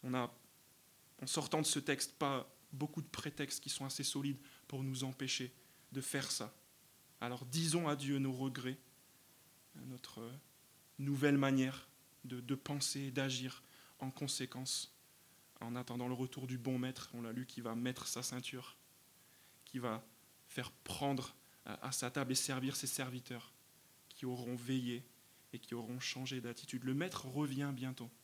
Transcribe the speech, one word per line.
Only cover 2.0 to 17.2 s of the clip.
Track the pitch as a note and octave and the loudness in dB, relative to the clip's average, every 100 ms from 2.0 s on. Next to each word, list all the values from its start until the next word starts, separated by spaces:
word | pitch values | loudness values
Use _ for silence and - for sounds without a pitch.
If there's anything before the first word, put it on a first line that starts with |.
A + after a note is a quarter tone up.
| - - | 2 0
pas | C#3+ C3+ - - - | 2 2 -2 -12 -12
beaucoup | C3+ D3+ - | -2 -2 -2
de | - | -6
prétextes | - D3+ - C#3 - | -4 -6 -2 -2 -2
qui | - | -4
sont | - C3+ | -4 -2
assez | - | -2
solides | C#3 C#3 C#3+ C#3 - - - | 0 0 0 -2 -6 -20 -6
pour | C#3 | -2
nous | C3+ C3 | -2 0
empêcher | C3 C3 C3 - B2+ - - - - | -2 -2 -2 0 -2 -8 -20 -20 -8
de | C3+ | -4
faire | C3 C#3 C3 | -2 0 0
ça. | - A2+ - - - - - - - | 0 -2 -8 -20 -20 -20 -20 -20 -4
Alors | A#2+ B2 B2+ | -2 -2 0
disons | D3 E3 E3 E3 | 2 4 4 4
à | D3 | 2
Dieu | C#3 C#3 | 4 4
nos | C3+ | 4
regrets, | B2+ C3+ B2+ B2+ C3 - - - - - - - - - D3 | 2 0 0 -2 -4 -10 -20 -20 -20 -20 -20 -20 -20 -18 -12
notre | B2+ B2+ - - A#2 C3+ - - - - - - | -10 -10 -10 -10 -10 -10 -16 -20 -20 -20 -20 -4
nouvelle | C#3 C#3 C#3+ C#3+ | 0 6 8 10
manière | C3+ C3+ C3 C3 - - - - | 8 8 6 2 -12 -20 -20 -16
de, | - B2 | -8 -6
de | B2 C3+ | -2 -2
penser | - C#3+ C#3 C#3 | 0 0 0 0
et | C#3 | 0
d'agir | B2+ C3+ B2+ B2+ - - - - - | 2 2 2 -2 -8 -16 -20 -20 -6
en | C3 | -6
conséquence. | C3 C#3 - B2+ B2+ C3 - - - - - - - - - | -4 -2 0 -2 -4 -2 -2 -4 -10 -20 -20 -20 -20 -20 -8
En | A#2 A#2+ | -4 -2
attendant | B2 B2 B2 | -2 -2 0
le | |
retour | B2+ B2+ C3+ B2+ | 0 0 -2 -4
du | B2+ | -2
bon | A#2+ B2+ | 2 2
maître, | B2+ C3 - | 0 -2 -8
on | A#2+ | -6